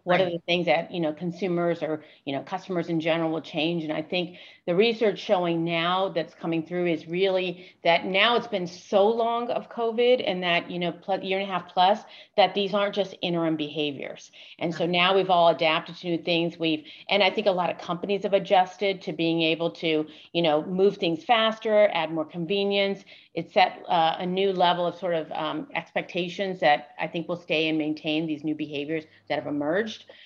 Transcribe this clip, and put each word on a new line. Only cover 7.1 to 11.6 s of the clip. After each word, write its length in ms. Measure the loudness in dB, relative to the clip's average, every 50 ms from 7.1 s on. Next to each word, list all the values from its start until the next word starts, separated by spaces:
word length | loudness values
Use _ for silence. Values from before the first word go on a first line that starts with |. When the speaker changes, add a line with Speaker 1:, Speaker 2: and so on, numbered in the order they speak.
| -2 0 2 2 2 0 0 -2 -6 -8 -12 -20 -10 _ 2
Speaker 1:
that 220 | 2 2 2 2
now 300 | 0 2 4 4 4 4
it's 100 | 2 -2
been 220 | -2 -4 -4 -4
so 400 | -6 -10 -12 -6 2 4 4 6
long 420 | 6 4 2 0 0 0 -2 -2 -2
of 180 | -4 -4 -6
covid 560 | -8 -6 -4 -4 -2 0 2 4 4 4 2 2
and 180 | -2 -2 -2 0
that, 260 | 0 0 0 0 -2
you 80 | -6
know, 140 | -4 -4 -4
pl-, 320 | -4 -6 -4 -4 -4 -2 -2
year 160 | -2 -2 -2
and 100 | -2 -4
a 20 |
half 160 | -4 -6